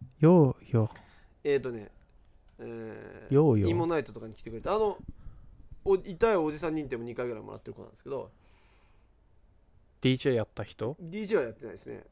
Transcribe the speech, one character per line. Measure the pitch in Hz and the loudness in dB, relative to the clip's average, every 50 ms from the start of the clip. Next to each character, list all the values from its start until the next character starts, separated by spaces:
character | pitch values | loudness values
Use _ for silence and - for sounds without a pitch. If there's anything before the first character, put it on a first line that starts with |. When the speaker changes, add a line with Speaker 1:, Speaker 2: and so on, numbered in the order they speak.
| - - - - | -20 -16 -4 4
Speaker 1:
ヨ | - 156 180 180 151 131 - | 6 8 8 10 8 6 4
ー | - - - | 0 -6 0
ヨ | - 117 110 110 | 2 2 2 2
ー。 | - - - - - - - - _ _ - | 0 -8 -20 -20 -20 -20 -20 -20 _ _ -2
Speaker 2:
え | 147 143 139 | 0 0 0
ー | |
と | 123 131 | 0 -2
ね、 | 120 113 104 98 - - - _ _ _ - _ _ - _ _ _ - | -8 -8 -10 -14 -18 -20 -20 _ _ _ -20 _ _ -20 _ _ _ -16
え | 117 117 117 117 113 110 107 110 107 104 98 - - - | -14 -12 -12 -10 -10 -12 -12 -14 -14 -16 -16 -14 -4 2
ー、 | 135 | 4
Speaker 1:
ヨ | 139 156 156 120 107 | 6 6 6 6 6
ー | |
ヨ | 101 - | 4 4
ー。 | |
Speaker 2:
イ | - | 2
モ | - 165 | 2 2
ナ | 165 170 160 | 2 0 0
イ | 127 | -2
ト | - 104 | -4 -8
と | - | -14
か | 110 113 | -14 -14
に | 110 | -16
来 | - | -14
て | - 117 | -14 -12
く | 110 | -12
れ | 113 | -8
て、 | - - | -4 -2
あ | 185 214 | 0 0
の、 | 220 208 190 - - - - - - - - - - - - - - - - - - | 0 0 -2 -4 -10 -16 -16 -16 -16 -18 -18 -18 -20 -20 -20 -20 -20 -20 -18 -8 0
お-、 | 190 196 | 2 2
痛 | 190 - - 185 156 - 226 | 2 2 -2 -4 2 2 4
い | 220 185 | 4 4
お | 160 156 151 | 2 0 -2
じ | 151 | -2
さ | 160 165 | -4 -4
ん | 156 | -2
認 | 160 147 131 | -4 -4 -4
定 | 127 | -6
も | 117 117 | -8 -8
二 | 120 117 | -8 -6
回 | - 123 123 | -6 -6 -6
ぐ | 117 | -6
ら | 107 | -8
い | 107 | -10
も | 101 | -14
ら | 104 107 | -14 -14
っ | |
て | - 120 | -14 -14
る | 110 | -16
子 | - | -14
な | 98 - | -16 -20
ん | |
で | - - | -20 -18
す | - | -12
け | 131 | -10
ど、 | 139 131 - - - _ _ _ _ _ _ _ _ _ _ _ _ _ _ _ _ _ _ _ _ _ _ _ _ _ _ _ _ - _ _ _ _ | -8 -8 -8 -10 -16 _ _ _ _ _ _ _ _ _ _ _ _ _ _ _ _ _ _ _ _ _ _ _ _ _ _ _ _ -20 _ _ _ _
Speaker 1:
デ | - 131 | 0 0
ィ | 131 | 0
ー | 127 | 2
ジ | - 143 | 2 0
ェ | 127 | 0
ー | |
や | 117 107 | 0 0
っ | - - | -4 -6
た | - 107 | -12 -12
人？ | - - - 110 110 147 - | -12 -10 -8 -8 -8 -8 -8
Speaker 2:
デ | 180 165 170 208 | -12 -12 -10 -8
ィ | 220 | -6
ー | 190 | -2
ジ | 220 | 0
ェ | 185 | 0
ー | |
は | 135 113 | 0 -2
や | 110 | -6
っ | |
て | 110 - | -12 -14
な | 110 | -14
い | |
で | 90 - | -14 -14
す | - - | -14 -14
ね。 | 117 104 - - | -14 -16 -16 -20